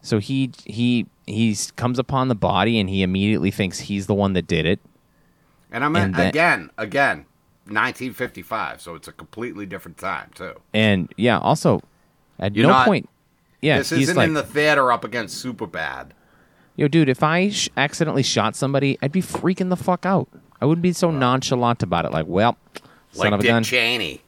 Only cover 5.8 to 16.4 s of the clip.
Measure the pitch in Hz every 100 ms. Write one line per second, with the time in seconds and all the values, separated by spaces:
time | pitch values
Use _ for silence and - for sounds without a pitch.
5.8 | 143 156 98 92 92 151 170 131 76 -
6.8 | 110 135 139 85 71 _ _ _ - 107
7.8 | 120 127 127 104 123 - 90 110 85 58
8.8 | - 82 82 - 82 - 120 92 101 92
9.8 | 87 80 92 82 - - 92 - _ 104
10.8 | 110 98 - - 117 104 - 156 170 101
11.8 | - _ _ _ _ _ 98 101 135 262
12.8 | 247 170 - _ _ _ _ _ 147 143
13.8 | 135 143 139 170 117 151 - 143 151 147
14.8 | 131 117 117 117 104 - 127 110 104 85
15.8 | 76 65 65 _ _ _